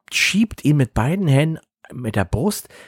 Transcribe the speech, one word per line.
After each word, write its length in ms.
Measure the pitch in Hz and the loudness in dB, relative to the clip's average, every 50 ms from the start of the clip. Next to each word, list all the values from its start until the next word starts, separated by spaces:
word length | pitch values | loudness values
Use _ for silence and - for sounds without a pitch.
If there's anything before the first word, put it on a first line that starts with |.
| _ - | _ -8
schiebt 520 | - - - - - 202 226 - - - - | -4 -2 -2 0 2 0 0 0 -2 -2 0
ihn 120 | 139 151 | 2 4
mit 180 | 143 131 - - | 4 2 2 0
beiden 320 | 110 110 135 175 202 190 151 | -2 0 0 0 0 2 2
Händen, 300 | 131 135 156 160 160 104 _ _ _ _ _ - | 4 4 2 2 -2 -6 _ _ _ _ _ -18
mit 240 | - 127 123 110 104 | -14 -10 -8 -4 -2
der 80 | 104 92 | -2 -2
Brust 440 | - - 104 151 208 202 - - - - - - | -2 -2 -2 -2 -2 -2 -4 -10 -16 -20 -20 -20